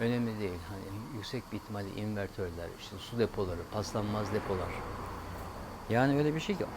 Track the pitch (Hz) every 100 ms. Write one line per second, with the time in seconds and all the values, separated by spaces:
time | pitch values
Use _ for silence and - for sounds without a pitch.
0 | 117 120 117 107 101 87 85 98 95 101
1 | 135 117 101 127 - 110 - 104 98 -
2 | 107 104 98 - 92 85 85 - - 98
3 | - 120 104 - 92 82 85 107 104 113
4 | 104 107 101 104 - 92 85 - - -
5 | - - - - - - - - - 113
6 | 135 139 151 156 - 190 -